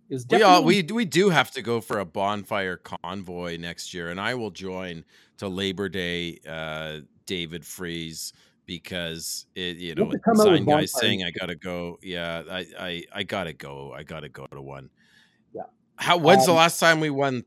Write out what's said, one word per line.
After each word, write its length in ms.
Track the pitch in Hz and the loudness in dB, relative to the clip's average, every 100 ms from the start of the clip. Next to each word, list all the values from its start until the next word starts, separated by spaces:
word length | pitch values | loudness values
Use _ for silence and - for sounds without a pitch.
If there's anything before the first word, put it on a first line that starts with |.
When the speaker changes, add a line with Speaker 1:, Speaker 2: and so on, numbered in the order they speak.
| - | -10
Speaker 1:
It 60 | |
was 120 | 135 120 | -10 2
Speaker 2:
We 140 | - | 6
all, 180 | 208 180 | 8 8
Speaker 1:
definitely 220 | 160 202 | 8 4
Speaker 2:
we, 100 | 156 | 2
we 120 | 226 | -2
do 260 | 208 156 202 | 0 4 4
have 220 | 156 127 | 4 2
to 100 | 135 | -2
go 180 | 110 117 | -4 -4
for 200 | - 104 | -2 -4
a 40 | |
bonfire 720 | 90 104 98 104 92 107 95 87 | -4 -2 0 -2 -2 -2 -2 -4
convoy 840 | - 92 82 98 90 87 87 85 | -10 -12 -8 -10 -10 -8 -8 -8
next 360 | 85 82 - | -8 -10 -12
year, 160 | 90 85 | -10 -8
and 100 | 90 | -4
I 140 | 107 | -4
will 160 | 127 107 | -4 -6
join 540 | 85 92 92 92 82 - _ _ - | -8 -10 -8 -8 -12 -16 _ _ -10
to 80 | 101 | -6
Labor 420 | 92 98 92 98 | -4 -4 -2 -4
Day, 520 | 92 87 87 85 76 - | -4 -4 -4 -6 -10 -12
uh, 520 | 80 80 78 80 78 - _ - | -10 -8 -8 -8 -10 -16 _ -8
David 380 | 92 82 85 | -8 -6 -10
Freeze, 680 | 76 - 90 85 82 80 - - _ _ - | -14 -12 -8 -8 -8 -10 -14 -16 _ _ -14
because 800 | 87 - 92 85 82 80 - - | -14 -8 -8 -6 -8 -10 -10 -12
it, 220 | - 90 85 | -8 -8 -6
you 60 | |
Speaker 1:
You 60 | 90 | -6
have 80 | 78 | -2
Speaker 2:
know, 120 | 214 | -2
Speaker 1:
to 80 | - | -2
come 220 | - 220 | 2 6
out 100 | 214 | 6
with 60 | 160 | 6
Speaker 2:
sign 80 | |
guy 60 | 123 | 4
Speaker 1:
bonfires. 300 | 151 92 - | 2 2 0
Speaker 2:
saying, 220 | 110 98 | 0 0
"I 60 | 87 | -2
gotta 240 | 85 90 | -6 -8
go." 440 | 85 92 87 87 85 | -8 -8 -6 -8 -10
Yeah, 400 | 95 87 85 82 78 | -10 -6 -6 -6 -8
I, 160 | 92 85 87 | -10 -10 -10
I, 260 | 92 87 - | -8 -8 -8
I 100 | 101 | -8
gotta 300 | 98 104 85 | -6 -4 -6
go. 400 | 73 71 69 69 | -8 -14 -14 -12
I 100 | 65 | -14
gotta 260 | 78 80 73 | -12 -12 -14
go 180 | 67 67 | -14 -16
to 140 | 69 | -14
one. 300 | 67 69 67 _ _ _ _ _ _ | -14 -16 -18 _ _ _ _ _ _
Speaker 1:
Yeah. 80 | 98 - _ _ - | -14 -14 _ _ -4
Speaker 2:
How, 200 | - 175 | 2 6
when's 300 | 151 190 185 | 8 8 8
the 60 | |
Speaker 1:
Um, 40 | 165 | 8
Speaker 2:
last 220 | 165 - | 6 6
time 180 | 170 160 | 4 6
we 120 | 156 | 4
won 320 | 135 139 127 | 0 0 -2